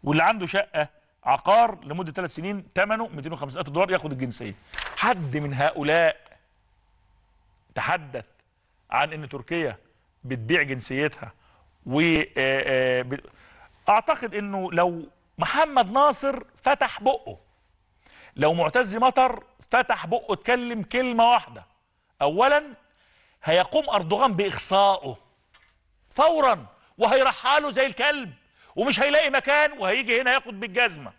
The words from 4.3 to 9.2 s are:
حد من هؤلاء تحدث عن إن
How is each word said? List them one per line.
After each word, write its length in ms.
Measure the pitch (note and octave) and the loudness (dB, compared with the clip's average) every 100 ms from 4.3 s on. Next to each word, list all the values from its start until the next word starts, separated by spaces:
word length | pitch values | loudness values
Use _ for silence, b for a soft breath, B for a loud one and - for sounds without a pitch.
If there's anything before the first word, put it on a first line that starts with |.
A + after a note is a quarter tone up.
| A2 A2+ G2 B B B - | -8 -12 -14 B B B -2
حد 400 | A3 A3 D3 C#3+ | 0 0 -2 -4
من 160 | D3 | -4
هؤلاء 640 | C3+ C#3+ E3 D3 D#3+ E3 - - _ _ _ _ _ _ _ _ _ _ _ _ _ _ - | 0 0 0 0 4 4 0 -14 _ _ _ _ _ _ _ _ _ _ _ _ _ _ -8
تحدث 500 | - F3 D3 B2+ - _ _ _ _ _ _ | -4 -4 -6 -14 -14 _ _ _ _ _ _
عن 220 | A#2+ D3+ | -2 -2
إن 160 | D#3 | -4